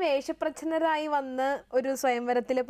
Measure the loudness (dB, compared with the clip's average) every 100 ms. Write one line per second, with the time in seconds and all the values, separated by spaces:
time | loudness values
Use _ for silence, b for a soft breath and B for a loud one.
0 | 2 2 0 -4 -4 -4 -2 0 2 0
1 | 0 -2 -2 -2 0 -2 -2 0 0 0
2 | 0 0 0 0 2 0 0